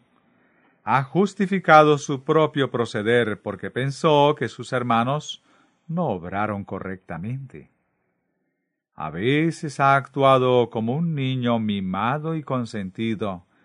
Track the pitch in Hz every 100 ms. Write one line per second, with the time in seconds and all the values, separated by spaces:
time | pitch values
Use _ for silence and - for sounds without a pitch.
0 | _ _ _ _ _ _ _ _ 107 127
1 | 135 165 202 - 190 196 - 156 151 147
2 | - 139 147 156 151 143 131 123 113 113
3 | 104 120 110 101 107 101 98 120 135 135
4 | 165 147 147 147 120 - 117 127 123 117
5 | 123 147 - - _ _ _ _ - 165
6 | 156 92 87 98 107 101 98 95 92 92
7 | _ 80 104 131 131 76 - _ _ _
8 | _ _ _ _ _ _ _ _ _ -
9 | 78 80 117 147 165 151 156 - 139 139
10 | 131 139 135 131 127 123 117 - 113 143
11 | 170 147 131 131 120 117 107 101 95 92
12 | 113 147 160 160 143 127 117 110 95 -
13 | 113 101 107 90 - _